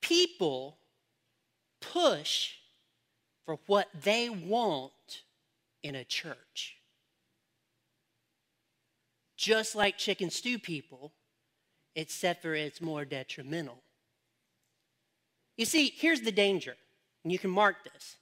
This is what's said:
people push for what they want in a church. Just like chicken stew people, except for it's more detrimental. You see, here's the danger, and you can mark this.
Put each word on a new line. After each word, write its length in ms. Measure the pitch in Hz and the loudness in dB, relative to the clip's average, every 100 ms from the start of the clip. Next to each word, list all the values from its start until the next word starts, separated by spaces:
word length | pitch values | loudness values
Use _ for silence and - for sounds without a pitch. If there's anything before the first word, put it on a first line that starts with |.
people 760 | - 339 359 - 170 131 135 - _ _ _ _ _ _ _ _ _ _ | 4 4 4 2 -2 -2 -8 -16 _ _ _ _ _ _ _ _ _ _
push 720 | - 339 330 170 156 - - - _ _ _ _ _ _ _ _ - | -8 2 2 2 -2 -2 -4 -8 _ _ _ _ _ _ _ _ -10
for 140 | 156 - | -10 4
what 220 | 202 180 165 | 4 4 -2
they 260 | 165 220 240 | 2 2 2
want 920 | 214 165 220 226 147 135 _ _ - _ _ _ _ _ _ | -4 -2 2 2 0 -4 _ _ -20 _ _ _ _ _ _
in 120 | 147 135 | -10 -10
a 80 | |
church. 760 | 123 - 165 139 _ - - - _ _ _ _ _ _ _ _ _ _ _ _ _ _ _ _ _ _ _ _ _ _ _ _ _ - | -6 -8 -8 -14 _ -12 -12 -14 _ _ _ _ _ _ _ _ _ _ _ _ _ _ _ _ _ _ _ _ _ _ _ _ _ -6
Just 400 | - 220 214 214 | 2 2 2 2
like 220 | 202 - | 0 2
chicken 320 | - 190 175 | -4 -2 -2
stew 280 | - - - | -4 -4 -6
people, 540 | - 160 - 127 143 _ _ _ _ _ _ _ _ - | -4 -10 -10 -20 -20 _ _ _ _ _ _ _ _ -10
except 460 | 156 - 185 175 | -8 -2 -2 -2
for 140 | 165 156 | -4 -4
it's 260 | 151 - | -4 -6
more 220 | 165 151 | -6 -6
detrimental. 800 | 143 143 131 - 135 160 147 123 _ _ _ _ _ _ _ _ _ _ _ _ _ _ _ _ _ - | -6 -8 -10 -12 -8 -8 -8 -12 _ _ _ _ _ _ _ _ _ _ _ _ _ _ _ _ _ -4
You 80 | 226 | 2
see, 280 | 320 277 - | 4 4 4
here's 260 | 320 311 | 2 4
the 100 | 226 | 2
danger, 440 | 196 202 190 131 123 _ _ _ _ | 4 4 4 -2 -14 _ _ _ _
and 80 | 165 | -4
you 80 | 180 | -2
can 100 | 196 | 0
mark 340 | 185 208 185 | 4 4 4
this. 320 | - - - - | -12 -20 -20 -20